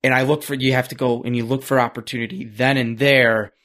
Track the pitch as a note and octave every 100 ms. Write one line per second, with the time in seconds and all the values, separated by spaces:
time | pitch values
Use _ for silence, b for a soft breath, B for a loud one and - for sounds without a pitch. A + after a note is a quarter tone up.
0 | C3 C3 C3+ D3+ - C#3 C3 C3 B2+ B2+
1 | B2+ A#2+ A#2+ A#2+ A#2 C3+ C3 C3+ A#2 -
2 | A2+ B2 A2+ F#2+ A2+ G#2+ B2+ C3+ A#2 A2+
3 | C#3 C3+ A#2+ A2 G#2 _